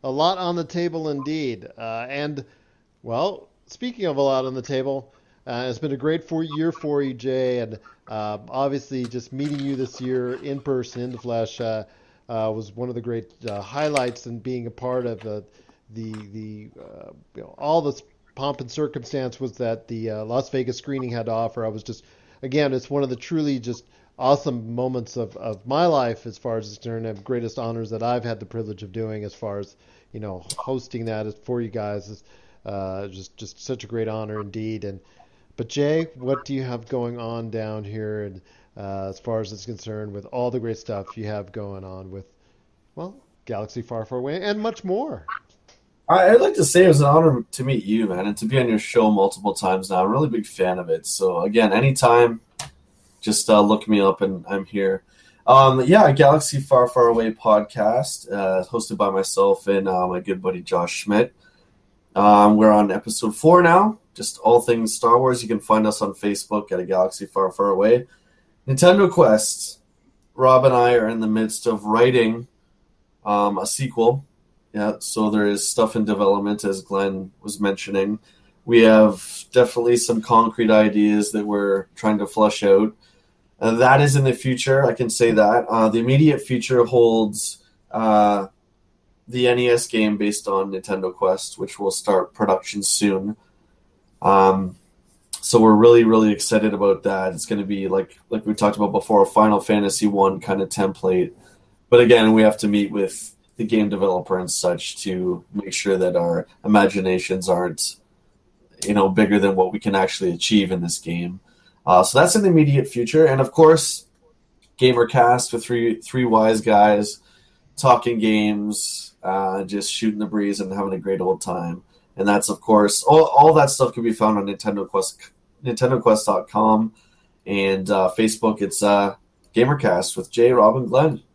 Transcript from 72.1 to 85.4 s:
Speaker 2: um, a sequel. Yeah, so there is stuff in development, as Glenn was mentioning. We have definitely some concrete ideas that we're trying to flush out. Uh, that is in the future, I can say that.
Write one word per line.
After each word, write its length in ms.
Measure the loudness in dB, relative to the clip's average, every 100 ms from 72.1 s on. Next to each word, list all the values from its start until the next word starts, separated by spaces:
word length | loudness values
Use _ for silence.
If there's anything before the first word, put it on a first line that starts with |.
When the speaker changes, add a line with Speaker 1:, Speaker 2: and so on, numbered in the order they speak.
| 4 0 -2 -10 _ _ _ _ _ _ _ -2
Speaker 2:
um, 320 | 0 0 -2
a 80 | -6
sequel. 600 | -6 -6 2 2 2 -8 _ _ _ _
Yeah, 200 | -6 -4 -6
so 300 | -8 -2 0
there 160 | 0 0
is 220 | -2 -4
stuff 280 | 0 0 0
in 80 |
development, 600 | -2 0 2 2 -2 -4
as 180 | -4 -6
Glenn 500 | -6 -4 -4 -6 -12 _
was 180 | -14 -4
mentioning. 600 | -4 -4 -4 -4 -2 -6 _ _ _ _ 2
We 160 | 6
have 640 | 8 8 6 4 -12 -16 0
definitely 460 | 2 4 2 2 2
some 240 | 2 -2
concrete 500 | 2 2 2 0 4
ideas 600 | 6 4 4 2 2 0
that 120 | -4 -4
we're 420 | -2 0 -2 -4 -6
trying 220 | -2 -2
to 60 | -4
flush 380 | 2 2 2
out. 320 | 4 4 4 -4 _ _ _ _ _ _
Uh, 120 | -2 4
that 260 | 6 6
is 140 | 6 4
in 80 |
the 100 | 2
future, 500 | 0 -2 -2 0 2
I 100 | 2
can 160 | 0 -4
say 220 | 2 2
that. 360 | 4